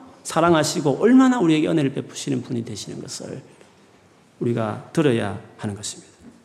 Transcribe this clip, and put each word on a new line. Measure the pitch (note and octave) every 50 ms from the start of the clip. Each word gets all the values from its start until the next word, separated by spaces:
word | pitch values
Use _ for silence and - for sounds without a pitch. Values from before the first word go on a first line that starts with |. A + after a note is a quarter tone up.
| - - - - -
사랑하시고 | - - E3 E3 F3 E3+ D#3 C#3+ - - F3 C#3+ D3 C3 -
얼마나 | - A#3 B3+ C4 C4 B3+ B3 B3
우리에게 | F3 D#3+ D#3 D#3 D#3
은혜를 | F3+ E3 D#3+ C#3 C3+ C#3
베푸시는 | C#3 B2 - - - - D3 C3+ B2 A#2+
분이 | C3 B2+ A#2 A2+
되시는 | - G#2+ G2+ - - - -
것을 | - - - - - - - C3+ - - - - - _ _ _ _ _ _ _ _ _ _ _ _ _ _ -
우리가 | - A#2+ A#2 A#2+ A2+ G#2 G#2+ B2+ - - -
들어야 | E3+ D#3 C#3 A#2 A2+ G#2+ G2 F#2+ - - - -
하는 | - - G#2 G2+
것입니다. | - - - - - - - _ _ - - - _ _